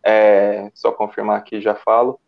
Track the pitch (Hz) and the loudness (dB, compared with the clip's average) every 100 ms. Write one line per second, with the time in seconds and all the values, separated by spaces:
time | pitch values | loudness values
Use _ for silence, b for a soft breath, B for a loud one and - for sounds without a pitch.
0 | 104 107 107 101 101 101 101 _ 117 - | 2 4 4 4 0 -4 -10 _ -6 -4
1 | 107 - 107 104 - 107 107 104 - 113 | -8 -6 -4 -6 -6 -6 -6 -4 0 0
2 | 123 131 | 0 -4